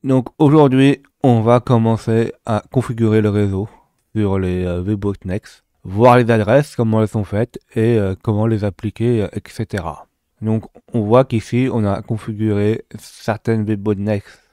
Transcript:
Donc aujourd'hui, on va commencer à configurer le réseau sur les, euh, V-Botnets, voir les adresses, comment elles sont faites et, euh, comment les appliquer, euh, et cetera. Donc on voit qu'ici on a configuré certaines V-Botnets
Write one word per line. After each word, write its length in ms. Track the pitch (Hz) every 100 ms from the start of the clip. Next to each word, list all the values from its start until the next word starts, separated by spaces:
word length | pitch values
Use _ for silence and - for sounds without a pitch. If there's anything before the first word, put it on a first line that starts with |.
Donc 280 | 135 131 117 _
aujourd'hui, 640 | 147 156 143 131 139 139 _ _
on 200 | 135 120
va 180 | 110 120
commencer 720 | - 120 113 110 - 113 117 - -
à 160 | 104 -
configurer 480 | 135 - 117 113 110
le 80 | 107
réseau 400 | 101 101 95 107 _ _ _ _ 110
sur 220 | 101 98
les, 260 | 92 90
euh, 160 | 90 87
V-Botnets, 600 | 90 107 101 98 95 92 - - _ _
voir 320 | 98 95 123 123
les 140 | 117
adresses, 440 | 113 101 131 147
comment 280 | - 113 110
elles 60 | 110
sont 160 | 113
faites 340 | 101 101 120 - _
et, 240 | - 113 117
euh, 160 | 98 95
comment 240 | - 104 110
les 180 | 110
appliquer, 600 | 104 95 110 - 117 117
euh, 40 | 98
et 80 | - -
cetera. 600 | - 110 - 80 73 - _ _ _
Donc 240 | 110 110 - - _
on 80 | 147
voit 240 | 104 120 131
qu'ici 420 | 113 - 120 127
on 140 | 113
a 160 | 104 98
configuré 880 | - 110 - 104 110 104 104 110 - -
certaines 680 | - - - 104 - 113 104
V-Botnets 560 | 107 101 101 101 104 - - _